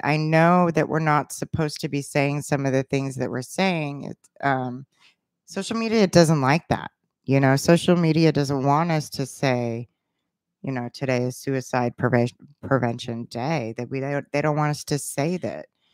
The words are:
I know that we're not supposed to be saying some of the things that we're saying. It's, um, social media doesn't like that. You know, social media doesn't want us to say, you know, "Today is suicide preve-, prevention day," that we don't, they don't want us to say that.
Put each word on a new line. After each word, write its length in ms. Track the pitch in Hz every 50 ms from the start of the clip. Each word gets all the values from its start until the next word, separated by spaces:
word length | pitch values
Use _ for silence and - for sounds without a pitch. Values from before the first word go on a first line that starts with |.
| -
I 120 | 135 147
know 540 | 156 156 156 160 160 165 170 175 180 180 170 160
that 160 | 160 156 -
we're 120 | 143 156
not 320 | 160 156 151 147 135 - -
supposed 480 | - - - - - 160 151 - -
to 80 | - 156
be 120 | 131 143 139
saying 400 | - - 151 143 143 143 147 139
some 220 | - 147 139 139
of 60 | 135 131
the 120 | 131 135
things 320 | - - 139 135 135 131
that 140 | 127 127 104
we're 120 | 90 127 127
saying. 640 | - - - 190 190 180 165 151 143 139 143 135
It's, 240 | - - - _ _ _ - -
um, 440 | 139 135 131 131 127 123 127 135 - _ _ _ _ _ _ _ _ _ _ _
social 300 | - - 196 190 - -
media 300 | 226 226 226 214 226 214
doesn't 340 | - - 175 170 151 165 151
like 280 | 135 127 143 170 - -
that. 240 | - - - - - _ _ _ _ _ _
You 160 | - 135 139
know, 160 | 139 135 135
social 400 | 139 - - 170 170 - - 175
media 340 | 170 175 160 156 156 165 160
doesn't 340 | 151 143 143 131 143 139 131
want 280 | 139 143 147 165 175 165
us 180 | 156 147 -
to 160 | - - 139
say, 600 | 123 - - - 139 127 123 120 117 117 117 120 - _ _ _ _ _ _ _ _ _ _ _ _ _ _ -
you 80 | 143
know, 180 | 135 127 120 120 -
"Today 300 | - - 131 131 123 123
is 120 | 123 127
suicide 600 | - - - 135 131 123 - - 127 123 120 117
preve-, 380 | - - 123 - 120 120 120 - _ - - _ _ -
prevention 640 | - 139 131 123 120 117 120 - - 117 113 117
day," 500 | - - 120 117 143 165 156 117 110 113 -
that 120 | 120 117
we 80 | 131 135
don't, 300 | 131 135 143 143 139 - -
they 100 | 143 147
don't 140 | 156 151
want 140 | 151 151 147 147
us 120 | - -
to 140 | - 147 143
say 400 | - - - - 139 165 180 180
that. 280 | - 107 73 76 - - _ _ _ _